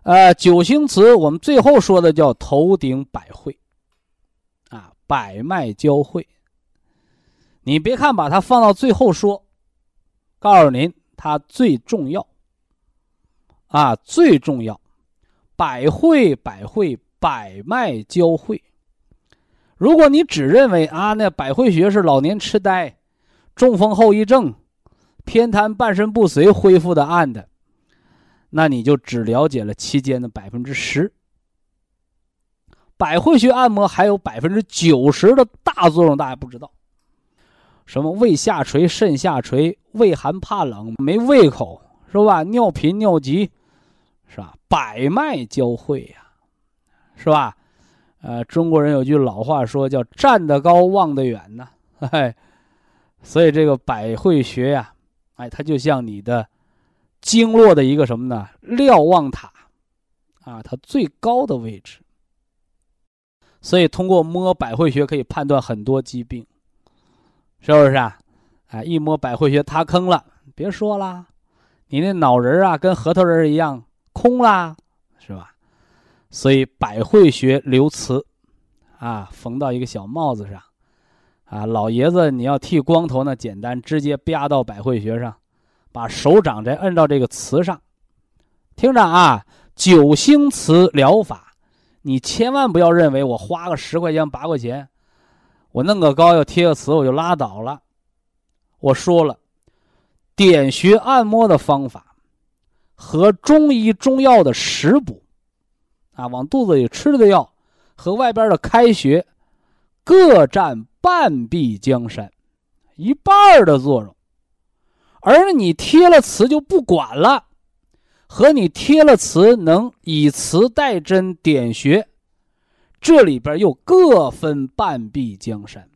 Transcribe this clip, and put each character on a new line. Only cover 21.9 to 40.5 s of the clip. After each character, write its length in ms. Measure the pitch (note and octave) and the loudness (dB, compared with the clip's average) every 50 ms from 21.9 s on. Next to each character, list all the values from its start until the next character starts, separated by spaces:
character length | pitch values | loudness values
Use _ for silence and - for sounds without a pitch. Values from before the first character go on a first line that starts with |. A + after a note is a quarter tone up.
| G3 G#3 | 0 0
老 180 | F#3 D#3+ C#3 C3+ | 2 2 2 2
年 180 | C3+ D#3+ G#3 | 0 -2 -4
痴 220 | G#3 - - - G#3 | -6 -8 -4 -4 -2
呆、 380 | F#3 G3+ F#3 F#3 E3+ C3 _ _ _ _ _ _ _ _ _ _ _ _ _ | -2 -2 -2 -2 -6 -8 _ _ _ _ _ _ _ _ _ _ _ _ _
中 220 | - B3 B3+ A#3 | 2 2 2 4
风 180 | F3 G3+ G#3+ G#3 | 2 0 0 2
后 180 | F#3 A3+ G#3+ G3+ | 4 4 4 4
遗 120 | G#3+ G#3+ | 2 2
症、 280 | G3+ B3+ C4 G#3+ C#3 A2 _ _ _ _ _ _ _ _ _ _ _ _ _ _ | 2 2 2 2 -2 -8 _ _ _ _ _ _ _ _ _ _ _ _ _ _
偏 260 | - - A3+ A#3 A#3+ | -2 0 0 0 2
瘫、 240 | G3+ G#3 G#3 A3 G#3+ | 0 0 0 -2 -2
半 220 | G3 B3 A3 G3 | -4 -4 -2 0
身 160 | F#3 G#3 A3 | -2 -2 -2
不 160 | G#3 A#3 G#3+ | 0 0 0
遂 240 | F3 - C#3+ D#3+ G3+ | 2 2 4 4 4
恢 260 | G3 F#3+ - G3 F#3 | 4 4 4 4 4
复 160 | F3+ D#3 F3+ F3 | 4 2 0 -2
的 120 | D3+ C#3 | -2 0
按 260 | D3 E3+ F3 E3 C3+ | 0 0 0 0 -2
的， 160 | A#2 A2 F2 _ _ _ _ _ _ _ _ _ _ _ _ _ _ _ _ _ _ _ _ _ | -4 -12 -18 _ _ _ _ _ _ _ _ _ _ _ _ _ _ _ _ _ _ _ _ _
那 180 | - D#3 D#3+ | -2 0 0
你 160 | D#3 C3+ A#2+ A2+ | 0 0 -2 0
就 120 | C3+ D3 | 0 0
只 280 | C3+ _ - - A#2+ A2+ | 0 _ -8 -8 -6 -4
了 240 | A2 A#2 C3 D3+ | -2 0 0 0
解 160 | D#3+ C#3 A#2+ G#2 | -2 -2 -6 -8
了 100 | G#2 G2+ | -8 -10
其 260 | _ - - - C#3+ | _ -10 -4 -4 -4
间 220 | B2+ C3+ C3 B2 | -2 -2 -6 -6
的 60 | B2 | -8
百 220 | A#2 _ - G2 G2 | -12 _ -18 -20 -14
分 140 | A#2+ A#2+ B2 | -12 -12 -12
之 100 | C3+ C#3 | -10 -10
十。 380 | - - - - - F#3 G#3+ _ _ _ _ _ _ _ _ _ _ _ _ _ _ _ _ _ _ _ _ _ _ _ _ _ _ _ _ _ _ _ _ _ _ _ _ _ | -10 -10 -6 -4 -4 -6 -6 _ _ _ _ _ _ _ _ _ _ _ _ _ _ _ _ _ _ _ _ _ _ _ _ _ _ _ _ _ _ _ _ _ _ _ _ _
百 240 | _ F#3 D3+ D#3+ E3+ | _ -6 -4 -2 -2
会 180 | - D#4+ E4 | 0 2 2
穴 140 | A#3+ G#3+ B3+ | 4 4 2
按 180 | B3 B3 B3+ B3 | 2 2 0 0
摩 180 | G#3+ G3+ G3+ | 0 0 -2
还 180 | F#3 - - G3 | -2 0 0 0
有 120 | G#3 G3+ | 0 0
百 220 | G3 _ - A2 A2+ | -2 _ -12 -12 -8
分 140 | B2 E3+ G3 | -6 -4 -4
之 80 | A3 G#3 | -4 -6
九 480 | _ - - E3+ E3 D3+ B2 B2+ C#3+ | _ -8 -2 2 2 2 4 2 0
十 220 | C#3+ - - G3+ C4 | 0 4 2 4 4
的 100 | C4+ B3 A3 _ _ _ | 4 2 0 _ _ _
大 260 | F4 - - F#3 E3+ | -6 -4 0 0 0
作 160 | D3+ E3+ E3+ | 2 4 2
用， 100 | D#3+ C#3+ | 2 2
大 140 | C#3 D3 C3 | -2 -6 -8
家 60 | C3 | -10
不 120 | C3 C#3 | -14 -16
知 120 | B2 B2 A#2+ | -18 -18 -20
道。 120 | D3 - _ _ _ _ _ _ _ _ _ _ _ _ _ _ _ _ _ _ _ _ _ _ _ | -20 -20 _ _ _ _ _ _ _ _ _ _ _ _ _ _ _ _ _ _ _ _ _ _ _
什 160 | _ - C3 | _ -10 -8
么 80 | D3 D#3+ | -6 -6
胃 220 | F3 G3+ B3 A#3 E3 | -4 -2 0 0 0
下 300 | C#3+ - A3 G3 D#3+ C3 | 0 0 0 0 0 0
垂、 240 | - - C#3+ F3 | -2 -2 -2 -2
肾 300 | E3+ - - A3 G3 D3 | -2 0 -2 -2 -2 -2
下 240 | C3 - F#3 D#3 B2+ | -2 -4 -4 -4 -4
垂、 360 | - - - C3 D#3 E3 F#3+ _ _ _ | -6 -4 -4 -2 -2 -2 -6 _ _ _
胃 240 | - G#3+ A#3+ G3 D#3+ | -2 0 0 0 0
寒 240 | - - C#3 E3+ F#3+ | -2 -6 -8 -8 -8
怕 240 | - - | -10 -10